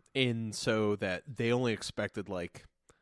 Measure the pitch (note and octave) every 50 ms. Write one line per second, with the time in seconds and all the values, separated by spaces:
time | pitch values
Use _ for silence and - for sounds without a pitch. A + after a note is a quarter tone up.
0 | _ _ - C3+ C3 B2 A#2 A2+ A2+ A2 G2+ - - C3 A2+ A2 G#2+ G#2 G#2 G2+
1 | G#2+ F#2+ F2+ F2 - - A#2+ - A#2 A#2 A#2+ B2 B2+ A#2+ G#2+ - - - - -
2 | G#2 G2 - A2 F#2 G2 G2 F2+ F2 E2+ - - - - _ _ _ - _ _